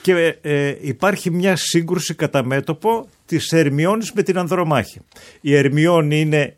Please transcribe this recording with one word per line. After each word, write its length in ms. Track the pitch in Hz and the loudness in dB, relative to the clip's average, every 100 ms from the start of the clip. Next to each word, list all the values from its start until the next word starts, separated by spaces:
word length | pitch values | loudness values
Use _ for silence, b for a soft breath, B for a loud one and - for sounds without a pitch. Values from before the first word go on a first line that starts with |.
Και, 360 | - 180 165 - | 0 2 2 -2
ε, 340 | 156 147 143 135 | -2 0 0 -4
υπάρχει 500 | 151 117 190 202 180 | -6 -2 -2 -2 -2
μια 240 | 160 190 170 | 0 0 0
σύγκρουση 580 | - 170 165 175 - 156 | 0 0 0 -2 -4 -4
κατά 300 | 151 143 123 | -2 0 0
μέτωπο 640 | 135 139 151 214 226 - _ - | -2 -2 -4 -2 -2 -4 _ -6
της 260 | 165 - | -4 0
Ερμιόνης 600 | 165 156 139 165 220 202 | 2 2 2 0 0 -2
με 120 | 202 | -2
την 140 | 190 180 | -2 -2
Ανδρομάχη. 600 | 170 180 165 139 - - - B B B | -2 -2 0 0 -2 -8 -20 B B B
Η 140 | 143 143 | 2 4
Ερμιόνη 640 | 143 147 165 170 147 151 | 4 2 4 4 2 0
είναι 360 | 156 151 131 | 0 0 -2